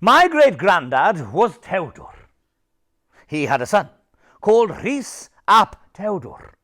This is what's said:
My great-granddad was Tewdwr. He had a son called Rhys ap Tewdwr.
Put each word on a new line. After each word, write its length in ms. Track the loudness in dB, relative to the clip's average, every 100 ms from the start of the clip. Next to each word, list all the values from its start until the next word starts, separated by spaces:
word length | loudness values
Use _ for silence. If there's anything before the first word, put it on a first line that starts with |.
My 280 | 4 4 4
great-granddad 1040 | 4 2 2 0 0 0 0 0 0 -6
was 260 | -2 -2 -2
Tewdwr. 540 | -8 -8 -8 -14 -20 -20 _ _ _ _ _ _ _ _ _ _ _
He 200 | -6 -2
had 160 | -2
a 40 | 0
son 220 | -2 -4 _ _ _ _ _
called 300 | 0 2 2 -4
Rhys 480 | -6 -6 -8 -16 -20 _ 2
ap 480 | 2 2 -4 _
Tewdwr. 600 | _ -8 -8 -10 -20 -20 _